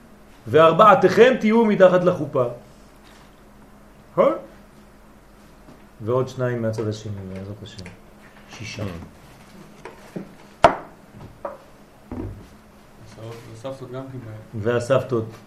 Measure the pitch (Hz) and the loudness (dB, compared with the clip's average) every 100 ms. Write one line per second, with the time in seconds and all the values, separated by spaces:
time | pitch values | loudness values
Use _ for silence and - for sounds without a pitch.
0 | - - - - - 135 160 165 214 185 | -20 -20 -20 -20 0 4 6 6 6 6
1 | 185 185 247 247 214 226 220 190 185 180 | 6 6 6 4 2 2 2 6 6 6
2 | 180 160 147 135 120 - - - - - | 2 -2 -2 -2 -4 -6 -18 -20 -20 -20
3 | - - - - - - - - - - | -20 -20 -20 -20 -20 -20 -20 -20 -20 -20
4 | - - 247 320 - - - - - - | -4 0 2 0 -8 -20 -20 -20 -20 -20
5 | - - - - - - - - - - | -20 -20 -20 -20 -20 -20 -20 -20 -20 -12
6 | 107 127 127 - 123 120 110 110 107 107 | -4 -2 -4 -6 -6 -4 -4 -4 -6 -6
7 | 110 101 95 95 98 104 101 - 90 - | -10 -12 -12 -14 -14 -16 -18 -18 -20 -20
8 | - - - - - - 101 - 104 85 | -20 -20 -20 -20 -20 -18 -14 -10 -10 -12
9 | 85 - - - - - - - - - | -16 -20 -20 -20 -20 -20 -20 -20 -20 -20
10 | - - - - - - - - - - | -18 -16 -16 -20 -20 0 0 0 -12 -20
11 | - - - - - - - - - - | -20 -20 -20 -16 -16 -16 -20 -20 -20 -20
12 | - - - - - - - - - - | -16 -12 -12 -14 -20 -20 -20 -20 -20 -20
13 | - - 113 117 117 110 135 135 123 131 | -20 -20 -18 -18 -20 -16 -16 -14 -14 -14
14 | 135 127 110 107 - 113 104 120 - 127 | -14 -16 -16 -18 -14 -8 -4 -2 0 -2
15 | - 117 110 - | 0 -4 -6 -12